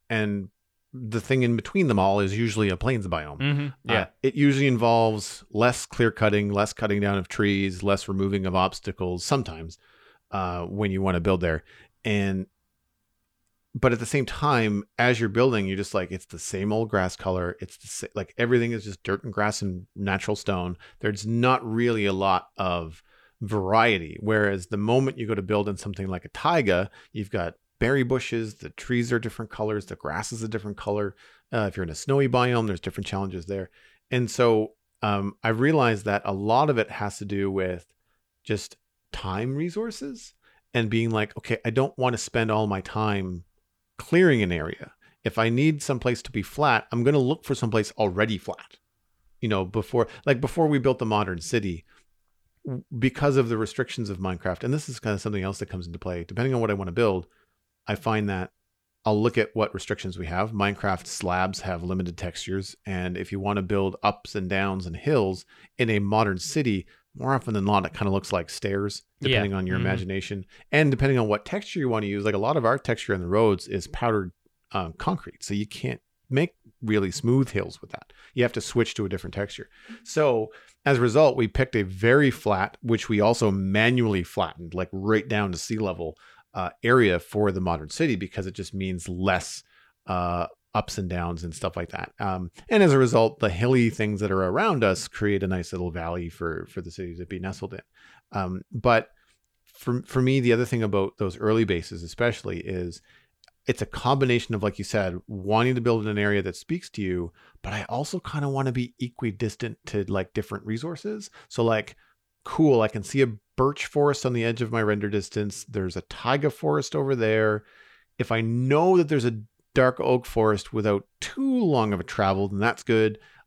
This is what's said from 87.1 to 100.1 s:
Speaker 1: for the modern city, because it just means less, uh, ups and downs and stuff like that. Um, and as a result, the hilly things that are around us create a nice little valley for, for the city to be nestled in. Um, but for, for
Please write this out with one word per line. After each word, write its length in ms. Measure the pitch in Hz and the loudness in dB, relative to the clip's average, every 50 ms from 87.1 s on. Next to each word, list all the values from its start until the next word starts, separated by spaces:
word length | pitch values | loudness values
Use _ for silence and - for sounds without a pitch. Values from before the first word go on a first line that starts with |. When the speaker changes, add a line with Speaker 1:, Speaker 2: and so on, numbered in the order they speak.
| 87 85 | 4 2
Speaker 1:
for 320 | - - - 104 104 101 | 0 -2 -2 0 2 2
the 100 | 90 95 | 2 0
modern 280 | 90 87 85 78 78 78 | 0 0 -2 -2 -4 -6
city, 260 | - - 160 151 113 | -4 -2 0 0 0
because 300 | 90 95 90 - 104 92 | -2 -4 -6 -6 -6 -6
it 80 | 95 90 | -6 -8
just 200 | - 92 - - | -10 -10 -8 -6
means 340 | 98 95 95 92 87 - 95 | -6 -4 -4 -4 -6 -6 -6
less, 540 | 90 90 95 98 92 87 - - - - - _ _ _ _ _ _ _ _ | -4 -2 0 2 2 0 -2 -6 -12 -14 -16 _ _ _ _ _ _ _ _
uh, 420 | - 92 90 87 87 87 87 85 - - _ _ _ - | -4 -4 -2 -2 -2 -2 -2 -4 -6 -8 _ _ _ -4
ups 240 | 107 - - - | -4 -4 -4 -4
and 120 | 110 95 87 | -6 -4 -4
downs 340 | 90 87 87 87 85 82 87 | -4 -4 -4 -4 -6 -6 -8
and 120 | 85 80 | -10 -8
stuff 200 | - - 90 - | -6 -6 -6 -4
like 140 | 87 87 - | -6 -8 -8
that. 240 | - - 87 - _ - | -8 -10 -12 -10 _ -6
Um, 320 | - 95 92 90 90 82 - - - - | -6 -4 -4 -4 -6 -8 -12 -12 -4 2
and 140 | 226 208 196 | 4 6 8
as 100 | 160 135 | 8 8
a 40 | |
result, 420 | 135 127 117 123 117 113 110 - - | 6 6 6 6 6 4 4 2 0
the 100 | 117 101 | -2 0
hilly 400 | 87 87 113 123 131 123 117 113 | 0 2 2 4 4 4 4 4
things 300 | - - 107 104 107 95 | 2 0 -2 0 0 0
that 100 | 107 95 | 0 0
are 120 | 95 95 92 | 0 2 2
around 400 | 90 98 151 214 220 165 127 113 | 0 0 2 2 2 2 4 4
us 240 | 98 92 - - | 4 2 2 -2
create 340 | - - - 107 101 101 95 | -8 -6 -2 0 2 2 2
a 60 | 98 | 0
nice 240 | 92 95 90 87 - | 0 -2 -2 -4 -6
little 180 | - 90 90 87 | -6 -6 -6 -4
valley 380 | 80 87 82 85 87 90 85 85 | -6 -6 -6 -6 -6 -6 -6 -8
for, 380 | - - 87 82 80 82 85 | -8 -6 -6 -4 -4 -6 -8
for 140 | - - 98 | -10 -10 -12
the 100 | 82 85 | -12 -10
city 240 | - - 92 87 85 | -10 -10 -10 -10 -10
to 100 | 87 90 | -10 -10
be 140 | - 98 90 | -10 -8 -8
nestled 340 | 90 95 92 - - 87 95 | -8 -8 -8 -8 -10 -10 -12
in. 80 | - - _ _ _ - - - _ _ _ | -14 -18 _ _ _ -20 -20 -20 _ _ _
Um, 300 | - 101 92 90 92 90 - - | -6 -4 -4 -4 -6 -8 -10 -10
but 380 | - 117 - 123 117 113 - - _ _ _ _ _ _ _ _ _ _ _ | -6 0 2 4 4 4 2 -2 _ _ _ _ _ _ _ _ _ _ _
for, 400 | _ _ - - 135 120 131 - | _ _ -10 -4 -4 -2 -4 -4
for 180 | - | -2